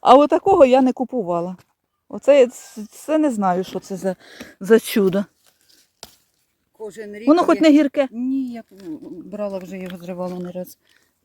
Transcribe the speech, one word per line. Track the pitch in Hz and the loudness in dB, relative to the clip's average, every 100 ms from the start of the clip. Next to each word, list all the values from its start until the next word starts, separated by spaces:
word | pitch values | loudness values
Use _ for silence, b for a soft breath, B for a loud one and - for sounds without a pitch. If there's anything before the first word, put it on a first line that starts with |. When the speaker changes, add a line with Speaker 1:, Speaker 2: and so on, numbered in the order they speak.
Speaker 1:
А | - 269 | 6 6
отакого | 294 320 392 381 262 | 6 2 2 6 6
я | 254 | 6
не | 254 | 2
купувала. | - 247 254 175 170 180 185 _ _ _ _ _ | 0 -6 -6 -4 -4 -6 -10 _ _ _ _ _
Оце | 208 - 285 | -4 2 4
я | 247 | 4
ц-, | - - - 214 | 0 -20 -20 -20
це | - - 311 | -14 -4 0
не | 302 | 0
знаю, | 220 196 180 | 0 -2 -2
що | 185 185 | -4 -8
це | - 190 | -10 -8
за, | 190 180 B B B B | -6 -8 B B B B
за | 190 220 | 2 2
чудо. | - 233 190 190 202 _ _ _ _ _ _ _ - _ _ _ _ _ _ | 2 -2 0 0 -6 _ _ _ _ _ _ _ -20 _ _ _ _ _ _
Speaker 2:
Кожен | - 214 190 208 208 | -20 -18 -16 -16 -6
рік | 240 | 0
Speaker 1:
Воно | 339 | 2
Speaker 2:
є. | 349 | 2
Speaker 1:
хоч | 320 | 2
не | 320 | 4
гірке? | 294 285 - 269 | 4 2 -2 -6
Speaker 2:
Ні, | 226 254 269 254 | -6 -6 -4 -6
я, | 233 - | -12 -18
м, | 196 185 156 180 349 185 | -20 -16 -14 -14 -18 -14
брала | 202 208 196 | -10 -8 -8
вже | 180 190 | -10 -12
його, | 185 180 | -12 -12
зривала | 170 180 180 180 | -12 -10 -8 -8
не | 180 | -10
раз. | 180 180 - _ _ _ _ | -10 -12 -16 _ _ _ _